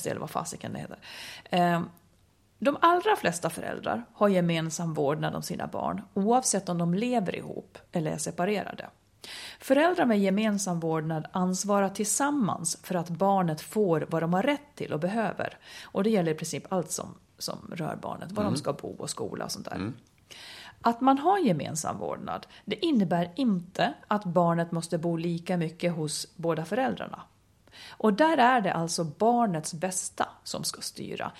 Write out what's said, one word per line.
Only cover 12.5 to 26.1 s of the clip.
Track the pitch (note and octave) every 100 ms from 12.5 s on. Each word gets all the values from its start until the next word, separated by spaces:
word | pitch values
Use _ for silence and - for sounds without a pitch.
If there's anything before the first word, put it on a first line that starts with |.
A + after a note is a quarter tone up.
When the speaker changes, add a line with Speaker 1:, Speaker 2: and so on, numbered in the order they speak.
| - E3 -
Speaker 1:
för | - F3+
att | E3
barnet | E3 G3 G3 F3 D3+
får | - A3 G#3 D#3+ D3
vad | E3
de | E3
har | F3+
rätt | B3 D4 - -
till | -
och | D3
behöver. | F3 A3 G#3 - - - - -
Och | - -
det | G3+
gäller | A3 E3
i | D#3
princip | D#3+ C#3+ -
allt | F#3+ D#3+
som, | - - - _ _
som | - - - E3+
rör | E3 A1+
barnet, | - - -
var | G#3
Speaker 2:
Mm. | G#3
Speaker 1:
de | C3
ska | -
bo | - - G2
och | -
skola | - A2 - -
och |
sånt | - -
där. | -
Speaker 2:
Mm. | G2 C#3+ _ _ _ - - - - -
Speaker 1:
Att | A#3+ A#3+
man | C4 C4+
har | D4+ G4+
gemensam | D4+ D#3 - D#3 - G#2
vårdnad, | D#2+ - - E2+ - - -
det | G#3 E4
innebär | C4+ F3+ F3 F3 -
inte | C4 F#3 E3+ - F#3 D4+ -
att | G#3 F#3
barnet | E3+ E3+ E3+ E3+
måste | E3 E3 F3
bo | E3+ E3
lika | E3 E3+ E3+ F3+
mycket | D#3+ D#3+ F3 E3+
hos | D#3